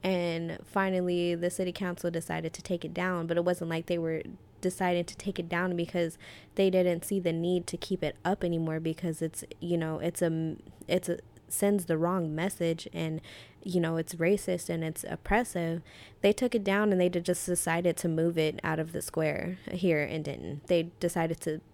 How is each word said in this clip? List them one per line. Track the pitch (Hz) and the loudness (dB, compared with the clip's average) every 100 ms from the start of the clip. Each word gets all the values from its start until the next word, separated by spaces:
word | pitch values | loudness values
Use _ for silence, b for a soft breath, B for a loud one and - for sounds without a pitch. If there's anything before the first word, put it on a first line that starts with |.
and | 190 185 175 165 165 - | 0 0 0 -2 -4 -6
finally | - 202 190 185 180 175 175 | -4 0 2 2 2 2 2
the | 170 175 | 2 0
city | - 185 | 0 -4
council | 175 185 175 175 | -2 -4 -2 -2
decided | 170 - 160 165 | -4 -4 -4 -4
to | - | -8
take | - 175 160 | -4 -4 -4
it | |
down. | 170 185 180 165 | -2 -2 0 0
But | 170 | 2
it | |
wasn't | 175 175 165 | 2 0 0
like | 165 | -4
they | 165 170 | -2 -2
were | 165 160 - 185 - - | 0 -2 -6 -14 -18 -4
deciding | 185 185 185 175 | -4 0 0 2
to | 175 - | 0 -6
take | 196 196 | -6 -4
it | 170 | -2
down | 170 185 175 | 0 0 0
because | 170 175 170 - B B B | 0 0 0 -2 B B B
they | - 190 | 2 4
didn't | 185 180 175 | 6 4 2
see | - 196 | 0 0
the | 180 | 2
need | 165 170 180 175 | 0 2 2 0
to | 175 | -8
keep | - 190 | -4 -2
it | 151 - | -2 -2
up | - 202 | -2 0
anymore, | 175 165 160 160 | 2 0 0 0
because | 160 160 175 160 | -2 -2 -2 -2
it's, | 165 - - - | -4 -4 -12 -10
you | 170 170 | -2 0
know, | 160 156 | 0 -2
it's | 165 170 | -2 0
a, | 175 160 160 175 - - - | 0 0 -2 -6 -12 -20 -2
it's | 185 185 | 0 0
a, | 170 - - - | -6 -6 -20 -8
sends | - 202 202 | 2 4 4
the | 170 160 | 2 2
wrong | 170 185 160 | 2 2 0
message, | 151 185 - 170 165 - | 0 -2 0 -2 -2 -4
and, | 170 160 160 B B B B | -4 -2 -4 B B B B
you | - 180 | -2 2
know, | 165 165 | 2 0
it's | 165 | -2
racist | 165 165 202 - 180 - | 0 2 2 2 -4 -2
and | 170 | -4
it's | 160 - | -2 -6
oppressive. | - - - 208 247 180 165 165 - B B B | -8 -8 0 2 2 -2 -2 -2 -6 B B B
They | 196 | 2
took | 214 247 | 4 2
it | 240 | 2
down, | 196 196 214 | 2 4 4
and | 185 | 6
they | 180 | 4
did | 180 170 | 2 0
just | 175 - | -2 0
decided | 175 - 165 175 165 | 0 0 2 2 2
to | 175 | 0
move | 160 165 170 | 2 2 4
it | 156 156 | 0 0
out | - 156 | -2 -2
of | 160 | -2
the | 165 | -4
square | - - 156 147 175 185 - | -4 0 0 0 -4 -6 -8
here | 180 180 156 | 0 2 2
in | 147 160 | 2 -4
Denton. | 147 - 80 143 - | -6 -8 -8 -10 0
They | 175 165 - | 2 2 -2
decided | 175 170 165 165 | -2 0 0 0
to | - 156 - | -4 -6 -8